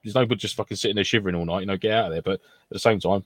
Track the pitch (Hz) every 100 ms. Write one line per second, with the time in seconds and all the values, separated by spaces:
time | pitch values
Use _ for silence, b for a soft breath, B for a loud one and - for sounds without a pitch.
0 | 110 110 120 120 104 - 104 104 110 101
1 | 95 113 95 87 85 90 95 95 110 110
2 | 98 82 92 95 _ _ _ 95 117 107
3 | 92 101